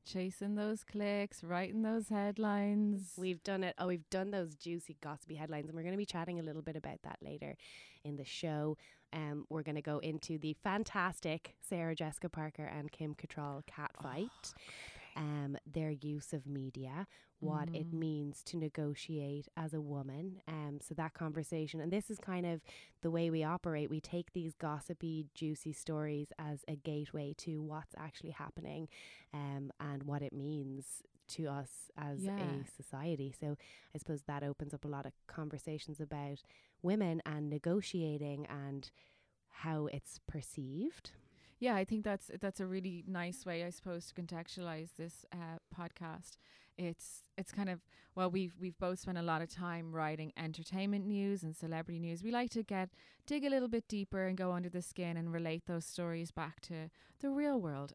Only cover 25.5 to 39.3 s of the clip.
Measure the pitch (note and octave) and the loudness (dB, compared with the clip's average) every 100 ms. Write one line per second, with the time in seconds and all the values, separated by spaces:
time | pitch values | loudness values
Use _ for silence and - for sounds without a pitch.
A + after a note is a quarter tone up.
25.5 | D3+ D#3 D3 - D#3 D3+ D3 D3 - D3+ | 0 -2 -4 0 2 2 2 -2 -4 -4
26.5 | C#3+ - D3 D#3 D3 D3 D#3 C#3+ D3+ E3+ | -4 -2 -4 0 0 0 -2 -2 -4 -2
27.5 | D#3 D3+ D#3 - - D#3 - D#3+ D3+ D3 | -2 -2 -4 -8 -8 -10 -8 -8 -8 -8
28.5 | - D3+ D3 D#3+ - - - - D3 C#3 | -6 -6 -4 -6 -10 -18 -18 -8 -2 0
29.5 | C#3 C#3 - D3 C#3 C#3+ C#3+ C#3+ C#3 C#3+ | 0 -2 -4 -4 -2 0 0 0 -2 -2
30.5 | D3+ C3+ C3+ - - - _ - - D3+ | 0 -2 -4 -6 -8 -10 _ -8 -2 0
31.5 | C#3+ C3+ - - - D3 C#3+ F#3+ G3+ F#3 | 0 -4 -8 -10 -4 -2 2 2 2 2
32.5 | C#3 C#3 - - C3+ E3 D3 C3+ - D3 | 0 -2 -8 -8 -2 2 2 0 0 0
33.5 | D3 - - - D3+ - D3 - C#3+ C#3+ | 0 -4 -20 -12 -6 -2 -2 0 0 0
34.5 | C#3 D3 D3 D3 C#3 C#3 - - - D3+ | 0 -2 -4 -2 -2 -4 -8 -10 -6 -4
35.5 | D3+ - D#3 - D3 D3 D3 C#3+ C#3+ - | -4 -4 -4 -4 -6 -4 -2 -2 -4 -10
36.5 | - - _ F3 G#3+ F3+ E3 D#3+ D3+ D3 | -20 -20 _ 4 6 6 4 2 0 2
37.5 | D3 E3 G3+ - F#3 D#3 D3 D3 C#3+ D3 | 2 4 4 4 2 2 2 0 -2 -4
38.5 | C#3+ C#3 C#3 - - - _ _ | -4 -4 -4 -6 -14 -20 _ _